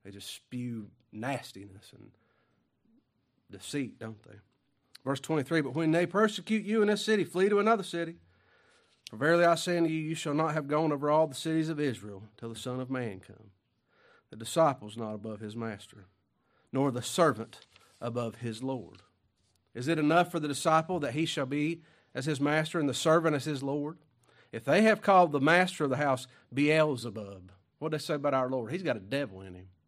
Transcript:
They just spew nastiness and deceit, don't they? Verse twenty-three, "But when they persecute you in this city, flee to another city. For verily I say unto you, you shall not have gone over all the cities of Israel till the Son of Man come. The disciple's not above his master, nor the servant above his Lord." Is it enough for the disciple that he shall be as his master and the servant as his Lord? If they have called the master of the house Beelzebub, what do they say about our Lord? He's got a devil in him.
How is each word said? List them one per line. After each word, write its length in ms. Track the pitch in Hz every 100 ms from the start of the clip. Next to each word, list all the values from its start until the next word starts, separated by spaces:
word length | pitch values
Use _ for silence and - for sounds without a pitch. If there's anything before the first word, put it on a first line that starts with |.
They 80 | 101
just 200 | 98 -
spew 600 | - _ 123 123 113 101 _ _
nastiness 800 | 107 123 139 - 98 101 98 - -
and 160 | 101 _ _ _ _ _ _ _ _ _ _ _ _ _ _
deceit, 480 | 98 - 143 123 -
don't 240 | 110 104
they? 160 | - 104 _ _ _ _ _ -
Verse 160 | 131 135
twenty-three, 420 | - 160 131 160
"But 120 | 135
when 160 | 139 160
they 160 | 160 175
persecute 580 | 190 214 214 175 214
you 200 | 190 220
in 60 | 208
this 140 | 208
city, 200 | 220 214
flee 260 | 175 180 196
to 80 | 202
another 240 | 202 226
city. 360 | 180 170 165 170 _ _ _ _ _ _ _ _ -
For 80 | 110
verily 280 | 143 170 170
I 100 | 160
say 220 | - 175
unto 120 | 165
you, 100 | 160
you 140 | 156
shall 220 | 160 156 143
not 180 | 160
have 140 | 156 139
gone 240 | 151 160
over 180 | 147 147
all 160 | 151 160
the 80 |
cities 360 | 135 160 160 156
of 100 | 147
Israel 420 | 147 107 101 98 107 _
till 120 | 117
the 60 | 110
Son 240 | 127 127
of 120 | 127
Man 280 | 127 117 95
come. 300 | - - 104 _ _ _ _ _ _ _ _
The 60 | 110
disciple's 600 | 113 165 160 131 104 107
not 200 | 110 107
above 240 | 110 104
his 160 | 107 113
master, 500 | 113 101 - 107 98 _ _ _ _ _ _
nor 200 | 135 139
the 100 | 123
servant 640 | - - 165 107 117 - _ _ _ _
above 360 | 120 117 117 -
his 260 | 120 110
Lord." 400 | 131 131 - - _ _ _ _ _ _ _
Is 140 | 117 127
it 100 | 165
enough 320 | 147 165 175
for 100 | 170
the 80 | 147
disciple 520 | 135 165 160 160 139
that 160 | 131 131
he 100 | 160
shall 220 | - 131
be 340 | 143 151 165 _ _ _
as 120 | - 135
his 140 | 135
master 400 | 143 156 160 175
and 80 | 143
the 60 |
servant 420 | 123 165 165 165 147
as 100 | 151
his 180 | 143
Lord? 340 | 135 147 147 170 _ _ _ _ _
If 120 | 113
they 180 | 135 165
have 200 | 220 214
called 300 | 208 190 175
the 80 | 143
master 440 | 139 175 180 -
of 60 | 147
the 80 | 131
house 300 | 147 127 - _ _
Beelzebub, 1000 | 123 147 156 156 127 117 107 101 98 92 _ _ _
what 140 | 160
do 60 | 151
they 40 |
say 140 | - 147
about 180 | 143
our 160 | 131 127
Lord? 220 | 131 113
He's 120 | 175
got 140 | 175 113
a 40 |
devil 400 | 95 139 135 95
in 120 | 95
him. 140 | 90 92 _